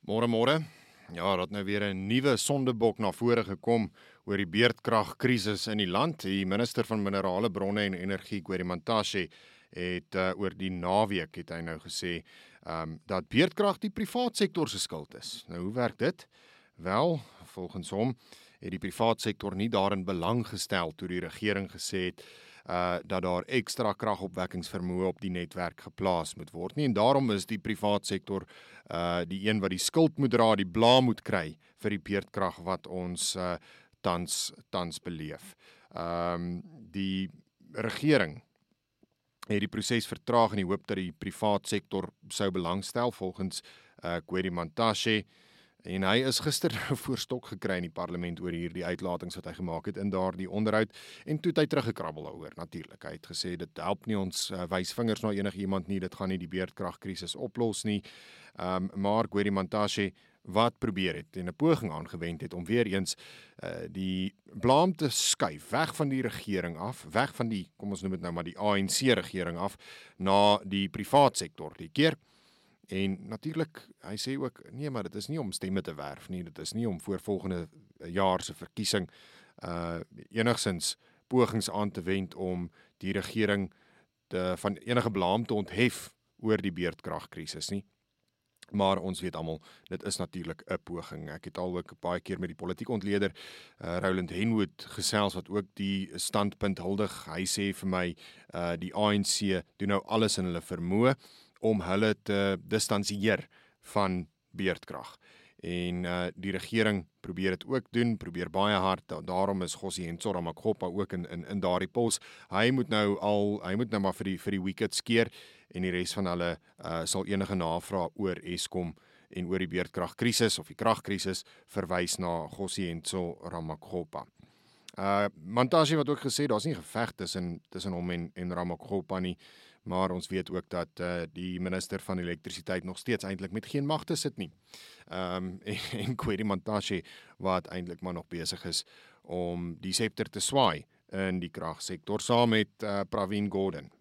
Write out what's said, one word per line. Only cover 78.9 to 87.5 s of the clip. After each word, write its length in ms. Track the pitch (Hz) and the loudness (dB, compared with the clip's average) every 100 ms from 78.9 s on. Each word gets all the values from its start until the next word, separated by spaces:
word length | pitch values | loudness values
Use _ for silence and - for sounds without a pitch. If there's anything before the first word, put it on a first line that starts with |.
| 104 87 - - - - - | 0 0 -10 -20 -20 -20 -14
eh, 420 | 90 85 85 85 - - - | -8 -6 -4 -6 -8 -18 -10
enigsins 680 | 113 113 113 - 90 - - _ _ _ | 0 2 2 0 0 -4 -6 _ _ _
pogings 420 | 127 113 110 101 | 4 4 4 -2
aan 220 | 98 104 | 0 -2
te 100 | 104 | -2
wend 340 | 87 98 92 - | 0 0 0 -4
om 360 | 95 90 87 _ - _ | -2 -2 -4 _ -20 _
die 140 | 92 | -4
regering 600 | 98 90 110 104 101 95 _ _ _ _ _ _ | -2 -2 0 2 2 -2 _ _ _ _ _ _
te, 260 | - 92 92 | -2 0 0
van 180 | 104 95 | -2 -4
enige 360 | - 120 117 | 0 0 2
blame 340 | 98 90 104 113 | 2 4 2 2
te 80 | |
onthef 600 | 107 95 101 123 - - _ _ _ | -2 -2 2 2 2 -12 _ _ _
oor 180 | 110 107 | 0 2
die 140 | 95 | 2
beerdkragkrisis 1000 | 85 87 80 - 80 - - 78 | -2 -4 -4 -8 -8 -8 -14 -12